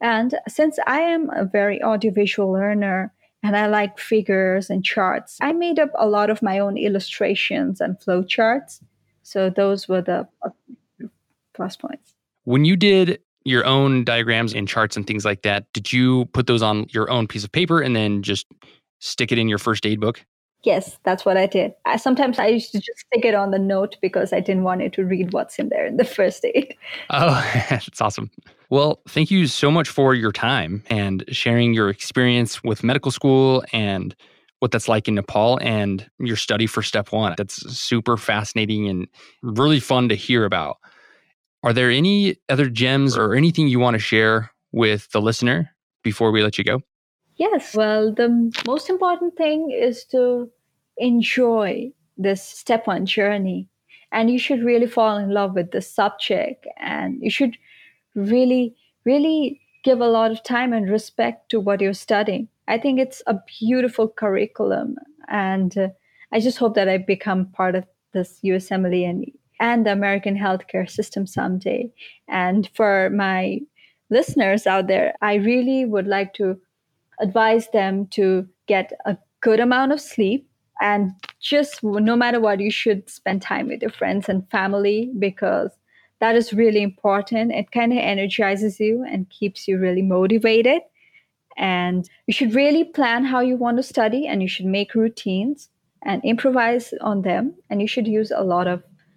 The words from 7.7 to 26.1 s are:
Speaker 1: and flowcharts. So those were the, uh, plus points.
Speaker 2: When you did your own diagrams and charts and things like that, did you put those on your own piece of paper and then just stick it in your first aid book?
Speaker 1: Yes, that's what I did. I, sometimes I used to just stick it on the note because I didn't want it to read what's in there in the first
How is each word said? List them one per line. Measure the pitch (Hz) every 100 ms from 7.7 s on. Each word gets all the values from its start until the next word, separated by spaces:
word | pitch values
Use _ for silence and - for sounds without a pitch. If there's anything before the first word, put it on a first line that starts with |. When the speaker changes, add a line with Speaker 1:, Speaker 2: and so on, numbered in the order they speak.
| 190
Speaker 1:
and | 175 185
flowcharts. | - 180 185 - 226 254 254 - _ _ _ _
So | - 202 190
those | 185 196 196 -
were | 185
the, | 180 180 190 _
uh, | - - - 262 _ - 240 _ _ _ _
plus | - 190 -
points. | - - _ _ _ _
Speaker 2:
When | - 127
you | 156 190
did | 202 190 175 - _ _
your | - 185 -
own | 135 139 131
diagrams | 123 117 113 113 117
and | 110 101
charts | - 107 -
and | 101
things | 107
like | 104 101
that, | 104 101 -
did | - 101
you | 123 127 127 120
put | - 127
those | 120
on | 110 107 107
your | 113 107
own | 123 110
piece | 107
of | 101
paper | - 180 165
and | 135
then | 113 107 104
just | 101 98 - _ _ _ _ _
stick | - - 120
it | 120
in | 113
your | 104
first | - 107
aid | 110 107
book? | 107 120 _ _ _ _
Speaker 1:
Yes, | - 190 185 -
that's | - 185
what | - 190
I | 190
did. | 190 180 -
I, | - 233
sometimes | - 262 269 247
I | 208
used | 233 -
to | 208
just | - -
stick | - 240
it | 233
on | 208 196
the | 190
note | 196 190 202 -
because | 185 - 196
I | 180
didn't | 190 190
want | 185 185
it | 185
to | -
read | 185 185 180
what's | 185 - -
in | -
there | - 80
in | 233
the |
first | -